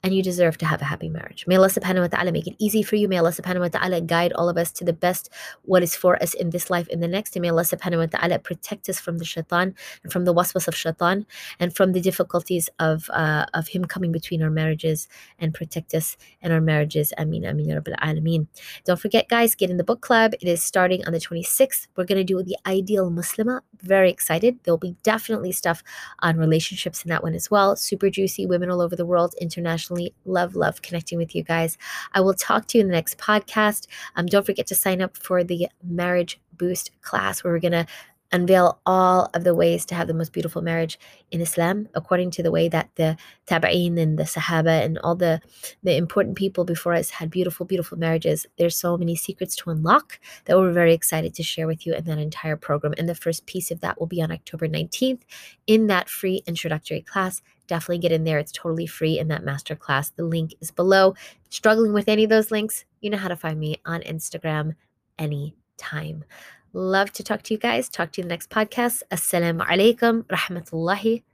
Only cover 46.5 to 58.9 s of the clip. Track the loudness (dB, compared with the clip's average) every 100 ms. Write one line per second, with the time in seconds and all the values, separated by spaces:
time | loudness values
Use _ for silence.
46.5 | 0 -2 -2 0 0 -2 -6 -6 -2 -2
47.5 | -4 -4 -4 -4 -4 0 0 0 -2 -4
48.5 | _ 0 2 -2 0 -2 -4 -6 -8 -8
49.5 | -8 -6 -2 4 2 2 -20 -20 -18 4
50.5 | 4 6 6 6 4 2 -2 -4 -6 -6
51.5 | -4 -4 -4 -4 -4 -2 -4 -4 -6 -6
52.5 | -6 -2 -2 -2 -2 -4 -4 -4 -4 -6
53.5 | -8 -8 -6 -6 -4 -4 -2 -4 -4 -10
54.5 | -6 -4 -4 -4 -2 -2 -2 _ -20 -20
55.5 | _ 2 4 4 2 -2 -6 -4 -4 -4
56.5 | -6 -4 -4 -4 -8 -6 -4 -4 -6 _
57.5 | _ _ -6 -4 -2 0 0 2 -2 -2
58.5 | -8 -6 -4 -6